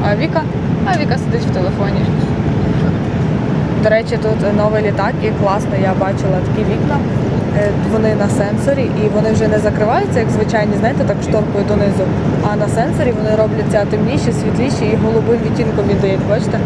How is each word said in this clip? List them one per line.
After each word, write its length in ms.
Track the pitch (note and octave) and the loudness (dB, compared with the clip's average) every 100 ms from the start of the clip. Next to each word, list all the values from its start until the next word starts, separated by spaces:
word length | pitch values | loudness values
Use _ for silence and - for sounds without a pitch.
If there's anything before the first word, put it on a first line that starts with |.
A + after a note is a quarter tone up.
| - | 0
а 40 | G#3 | 0
Віка, 260 | D4+ - D4 - - - G4+ | 0 -2 -2 -4 -2 -2 0
а 120 | F4 | 0
Віка 200 | - A#3 | 0 -2
сидить 280 | - A3+ - | 0 -2 0
в 20 | |
телефоні. 460 | - - - - - - - - - - - - - - - - - - - - - - - | 0 -2 0 0 0 0 0 0 -2 0 0 0 2 0 0 -2 -2 0 0 0 0 0 0
До 60 | G#3 | 2
речі, 280 | G#3+ A3+ A3+ | 2 0 -2
тут 340 | A3 A3 G3+ G#3 | 0 0 2 2
новий 260 | G#3 G#3+ | 2 2
літак 300 | G#3+ G3 G3+ B3 | 0 0 -2 0
і 40 | G#3 G#3 | -2 0
класно, 320 | G3+ G3+ - G3+ | 0 0 0 0
я 100 | F#3+ F#3 | 0 2
бачила 380 | F#3+ G#3 G3 F#3 F#3+ | 0 0 0 0 0
такі 140 | G#3 G3+ | 0 0
вікна. 260 | G3+ D4 C#4+ - - - - - G3+ | 0 0 0 0 0 0 0 0 0
Е, 100 | G#3 G3+ G3+ | 0 0 0
вони 220 | A3 A3 G#3 | 2 2 2
на 120 | G3+ | 0
сенсорі 540 | - G3+ G#3+ C#4 C#4 A#3+ - G#3+ | 0 0 0 0 0 0 0 0
і 40 | G3+ | 2
вони 160 | G#3+ | 2
вже 160 | A3 A3 | 2 2
не 120 | G#3+ | 2
закриваються, 600 | G#3 G3+ G#3+ D4+ G4+ B3+ | 0 0 2 2 0 0
як 100 | A3 | 0
звичайні, 440 | G#3 A3 G#3+ G#3 G3+ | 0 0 0 0 0
знаєте, 240 | A3 - F#3+ | 0 0 0
так 100 | G3+ | 0
шторкою 420 | - G#3+ - G3+ F#3+ | 0 0 0 0 0
донизу. 360 | G3+ G3+ F#3+ F#3+ - - - G#3 | 2 2 0 0 0 0 0 -2
А 40 | G#3 | -2
на 120 | G#3 | -2
сенсорі 460 | A3 B3+ - B3 A3+ | 0 -2 0 -2 0
вони 180 | G#3+ G#3+ | 0 0
робляться 500 | G#3+ G#3 G#3 G#3+ G3+ | 0 0 0 0 0
темніші, 400 | G#3 G#3+ C#4 A#3+ - | 0 0 0 0 -2
світліші 440 | G#3+ - C4 - - | -2 -2 -2 -2 0
і 40 | - A3 | 0 2
голубим 340 | A3+ C#3 A#3 - | 0 0 0 0
відтінком 400 | - A3 G#3 G3+ | -2 0 0 0
віддають, 300 | G3 G3 F#3+ - | 0 0 0 0
бачите? 300 | - - - | 0 0 -2